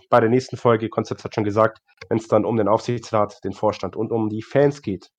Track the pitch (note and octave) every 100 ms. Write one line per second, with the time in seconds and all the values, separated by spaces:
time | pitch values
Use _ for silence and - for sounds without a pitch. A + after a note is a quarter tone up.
0 | - A#2+ A2 B2+ - B2 B2 A2+ A2+ -
1 | A2+ - - - G#2 G#2 A2 - _ _
2 | - A2+ - A2 G2 A#2 G2 A2 - A#2
3 | - A2 G#2 - G2+ F#2+ G#2+ - - -
4 | A2+ A#2 G#2+ G#2+ - C3+ C#3+ C#3+ - F#2
5 | -